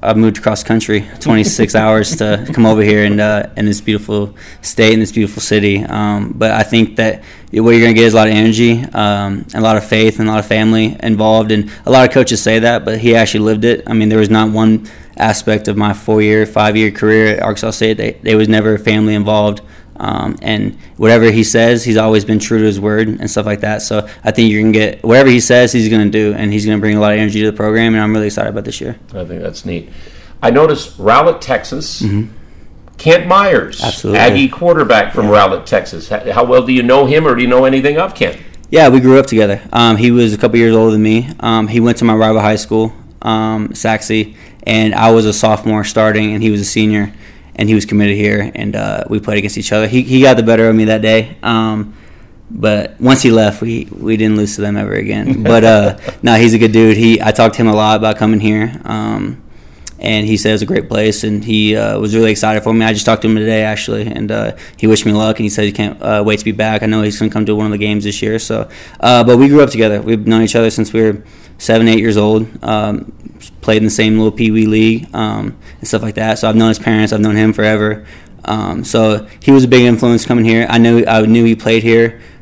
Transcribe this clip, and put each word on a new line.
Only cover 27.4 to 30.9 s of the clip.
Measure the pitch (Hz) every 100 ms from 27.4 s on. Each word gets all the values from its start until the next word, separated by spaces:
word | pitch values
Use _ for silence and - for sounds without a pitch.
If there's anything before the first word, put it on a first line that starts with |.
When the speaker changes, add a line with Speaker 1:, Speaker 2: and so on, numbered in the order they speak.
Speaker 1:
to | 107
the | 107
program, | 107 110 113
and | 110
I'm | 107
really | 110 107
excited | - 107
about | 107 104
this | -
year. | - 117 -
Speaker 2:
I | 98
think | 85 87
that's | 82 80 92
neat. | 87 - - - - - -
I | 117
noticed | 127 156 147 -